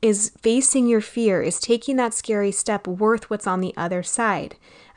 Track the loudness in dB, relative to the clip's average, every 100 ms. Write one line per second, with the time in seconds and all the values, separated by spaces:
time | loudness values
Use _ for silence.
0 | 2 2 -2 -2 2 2 2 2 4 2
1 | 0 0 2 2 0 -2 0 0 0 0
2 | 0 -2 -2 0 0 -2 -2 -4 -4 0
3 | 2 0 -2 -4 -2 -2 -2 -4 -4 -4
4 | -4 -2 0 -2 -6 -14 -20 -20 -12